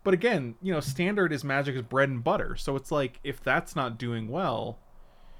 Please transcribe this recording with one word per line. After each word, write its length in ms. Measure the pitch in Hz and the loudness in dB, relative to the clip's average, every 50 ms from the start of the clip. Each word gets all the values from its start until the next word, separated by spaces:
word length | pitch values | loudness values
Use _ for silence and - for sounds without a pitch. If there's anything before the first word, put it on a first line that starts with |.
But 120 | - 196 190 | 2 2 4
again, 420 | 170 233 240 220 156 131 117 117 - | 4 4 4 2 2 0 -4 -8 -6
you 100 | 180 190 | -2 0
know, 80 | 175 151 | 0 0
Standard 520 | - 143 131 180 175 196 208 208 185 160 | 0 -2 -2 0 0 2 2 2 2 2
is 120 | 151 131 147 | 0 -2 -2
Magic's 380 | 143 135 139 139 143 127 131 | 0 0 0 0 0 -2 -4
bread 260 | 113 113 127 135 139 139 | -4 0 4 4 4 4
and 160 | 131 120 120 | 2 0 2
butter, 320 | 165 202 - - - 117 | 2 2 2 0 -2 -4
so 180 | - - 147 139 | -4 -2 -2 -2
it's 140 | 135 135 - | -2 -2 -2
like, 300 | 165 147 135 127 - - | 0 0 0 0 -4 -8
if 200 | - 143 131 - | -8 -8 -8 -4
that's 340 | - 131 131 165 170 - - | 0 2 2 2 2 -2 -4
not 220 | 156 131 120 113 113 | -2 -2 -2 -4 -4
doing 300 | 127 120 117 117 110 110 | -4 -4 -4 -4 -4 -4
well, 500 | 127 175 190 147 117 110 110 120 113 - - - - - - - - - - - - | -4 -2 -2 0 -2 -2 -4 -6 -8 -12 -16 -20 -20 -20 -20 -20 -20 -20 -20 -20 -20